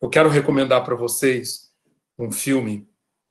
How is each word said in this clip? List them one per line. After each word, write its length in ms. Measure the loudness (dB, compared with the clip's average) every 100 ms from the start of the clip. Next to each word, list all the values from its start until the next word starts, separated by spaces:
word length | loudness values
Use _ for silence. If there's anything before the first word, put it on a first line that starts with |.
eu 80 | 0
quero 220 | 4 4
recomendar 520 | 4 2 0 2 2
para 120 | 0
vocês 760 | -4 -4 0 0 0 -4 -12 -18 _ _ _ _ -10
um 140 | -8
filme. 560 | -6 -2 -2 -2 -8 -12 _ _ _ _